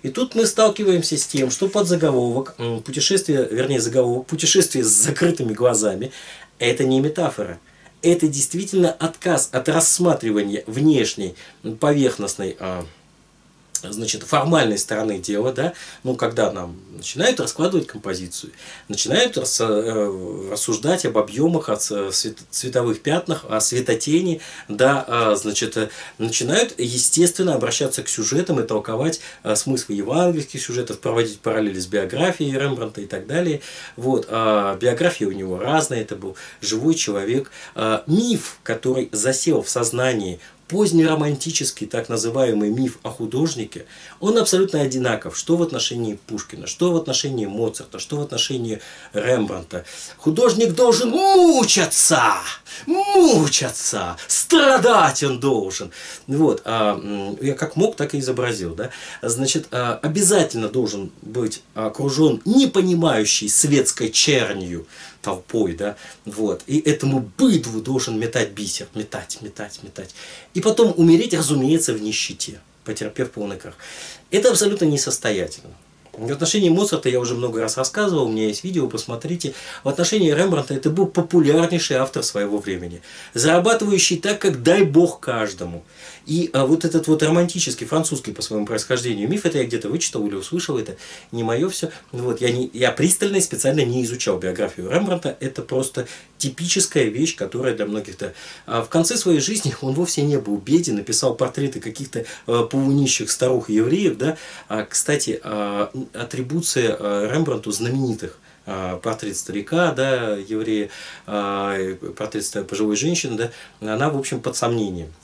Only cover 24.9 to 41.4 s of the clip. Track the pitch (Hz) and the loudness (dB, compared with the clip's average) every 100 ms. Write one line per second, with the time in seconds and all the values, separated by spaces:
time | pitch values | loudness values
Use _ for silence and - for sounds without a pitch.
24.9 | 139 127 117 110 101 107 104 113 113 107 | 4 0 2 4 2 0 -2 -2 -2 -4
25.9 | - - - 113 113 123 190 240 - 120 | -6 -18 -6 -4 -2 0 2 0 -2 -4
26.9 | 123 - 160 175 - 180 135 117 - 139 | 0 0 4 4 4 0 0 -2 -2 -2
27.9 | - 131 - 104 143 180 139 110 110 107 | -2 -4 -4 -2 0 0 -2 0 -4 -2
28.9 | 113 156 160 - - 107 107 135 127 - | -2 -2 -4 -12 -10 -2 -2 0 -4 -2
29.9 | 101 101 151 180 160 - 135 - 123 - | -4 0 2 2 2 -4 -8 -6 -6 -6
30.9 | - 123 113 113 104 113 110 104 95 90 | -6 -2 0 0 -2 -2 0 0 -2 -2
31.9 | 101 92 127 185 - 147 135 139 123 110 | -2 -2 0 0 0 -2 0 -2 -2 -6
32.9 | 104 101 95 98 170 175 143 - - - | -10 -10 -10 -4 -2 0 -4 -8 -18 -18
33.9 | - 123 127 - 113 110 107 101 92 123 | -4 0 0 0 0 2 2 2 0 0
34.9 | - 175 - 101 98 92 90 120 156 151 | 2 0 0 -4 -4 -6 -4 0 0 0
35.9 | 120 107 98 98 95 - - 104 110 151 | -4 -6 -8 -10 -12 -18 -10 -4 0 2
36.9 | 160 - 101 98 131 139 - - - 110 | 2 0 -2 0 -2 -4 -14 -14 -4 -2
37.9 | 110 - 180 240 214 - - - 113 131 | -2 2 2 2 0 -4 -12 -6 -4 0
38.9 | 131 - 107 131 131 - 151 - 123 113 | -2 -2 -2 0 0 2 2 0 -2 0
39.9 | 120 127 113 95 87 - _ - 180 208 | 0 0 0 -2 -8 -16 _ -4 0 4
40.9 | 165 156 156 147 143 | 6 4 2 0 -2